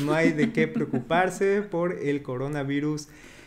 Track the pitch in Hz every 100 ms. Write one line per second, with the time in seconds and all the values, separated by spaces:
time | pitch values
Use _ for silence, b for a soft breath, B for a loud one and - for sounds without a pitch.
0 | 143 156 165 151 120 - - - 147 131
1 | - 165 185 180 196 202 202 170 175 180
2 | 143 143 139 127 139 147 139 143 151 151
3 | 147 B B B